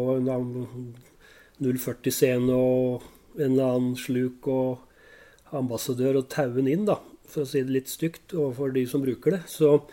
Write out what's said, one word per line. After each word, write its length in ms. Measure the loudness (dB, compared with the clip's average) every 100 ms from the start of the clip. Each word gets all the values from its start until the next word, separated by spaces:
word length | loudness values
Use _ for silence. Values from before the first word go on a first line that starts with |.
| 0 0
en 100 | 0
annen 680 | -2 -4 -8 -10 -12 -14 -16 -20 _ -20 -20 -20 -4
null 180 | -2 -2
førti 340 | -4 -4 -4
scene 400 | 2 2 4 2
og 480 | 4 4 4 2 -2 -8 -20 -16 -2
en 160 | 2
eller 200 | 4 4
annen 220 | 2 0 -2
sluk 500 | -2 -2 -2 -4 -4
og 320 | -2 -2 -4 -12 _ -20 -20 -20 -20 -12
ambassadør 680 | -6 -4 -4 -4 0 2 2
og 80 | 0
taue 260 | -2 -2
den 140 | 0 0
inn, 160 | 2 0
da, 120 | -2 -4 -20 -12
for 160 | -8
å 40 | -2
si 120 | -2
det 120 | 0
litt 160 | -2 -4
stygt 400 | -4 -6 -6 -8
overfor 400 | -4 -4 -2 -2
de 120 | 0 0
som 140 | 0
bruker 320 | -2 0 0 0
det, 60 | -4
så, 220 | 2 6 6 4